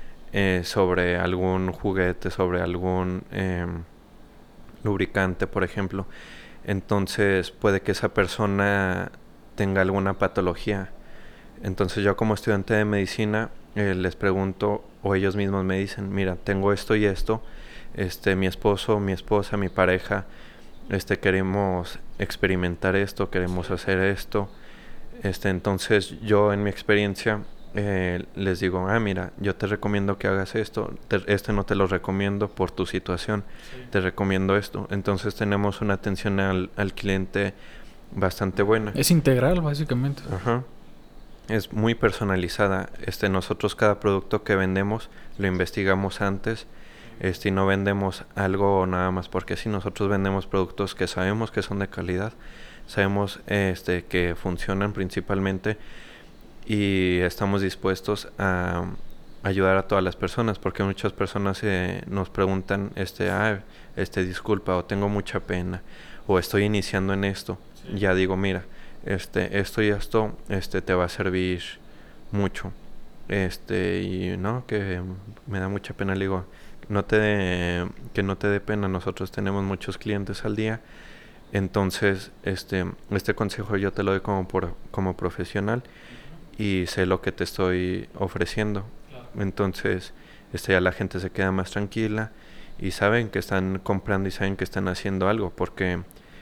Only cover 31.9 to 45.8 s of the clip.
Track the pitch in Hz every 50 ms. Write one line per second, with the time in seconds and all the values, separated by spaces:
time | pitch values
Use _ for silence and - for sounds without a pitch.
31.9 | 98 90 - - 95 98 101 101 101 101 107 98 - - 95 87 - - 92 -
32.9 | - 95 - - 92 87 - - 107 101 - - - - - - - 131 - -
33.9 | - 101 92 92 - - 101 95 95 95 95 95 98 104 98 - - 101 101 -
34.9 | 104 98 92 - 101 95 - 104 - - 107 101 101 98 101 101 98 - 110 104
35.9 | 98 - - 104 95 - - 107 98 98 98 95 95 92 92 - - - 101 95
36.9 | - - - 101 95 95 95 - - 101 101 95 - - - - - - - -
37.9 | - - - - - 95 95 92 - - 104 95 - - 101 101 113 110 107 104
38.9 | 101 - 123 - 175 160 139 139 131 123 123 151 180 180 160 147 143 143 156 143
39.9 | 127 123 131 143 139 - - - 95 90 87 123 117 123 127 - - - - -
40.9 | - - - - - - - - - - - - 110 107 - - - 104 107 117
41.9 | 117 - - 110 - - 113 98 95 92 87 87 - - 104 98 95 92 95 -
42.9 | - - - - - - 107 98 95 92 - - 101 - - 101 - - 113 104
43.9 | 101 98 - 104 98 98 - - - 104 - - 104 95 95 92 92 95 98 101
44.9 | 110 110 - - - - - - - - 98 95 92 90 90 - - 107